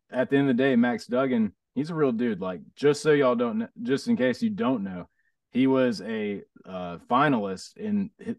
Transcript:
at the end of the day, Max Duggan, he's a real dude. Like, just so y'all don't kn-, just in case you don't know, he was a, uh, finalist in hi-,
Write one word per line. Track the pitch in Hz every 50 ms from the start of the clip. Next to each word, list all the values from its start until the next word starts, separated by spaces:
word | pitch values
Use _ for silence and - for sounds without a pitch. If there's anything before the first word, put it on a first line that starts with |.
| _ _
at | - 123 127 -
the | 139 139
end | 139 139
of | 127 117
the |
day, | 135 139 131
Max | 117 120 123 120 110 - -
Duggan, | 233 127 135 135 127 117 110 104 - _ _ _ _
he's | 123 151 160
a | 175
real | 156 151 135
dude. | 120 110 123 120 107 87
Like, | 92 92 92 90 - - _
just | - 131 147 147 143
so | - 156
y'all | 151 143 139 127 123
don't | 117 123 117 110 110
kn-, | 117 - _ -
just | 120 117 135 135 - 123
in | 117 110
case | 123 127 117 - 120
you | 113
don't | 104 95 113 123 135 113 98
know, | 98 92 87 85 - _ _ _ _ _ _ _ _
he | _ 120 131
was | 135 131 131 131 123 113 90
a, | 92 110 113 110 107 104 101 95 - _ _ - -
uh, | 87 92 90 90 87 87 82 - _
finalist | 117 127 143 151 135 117 101 98 95 92 - - _
in | - 107 107 104 101 98 - _ _ -
hi-, | - -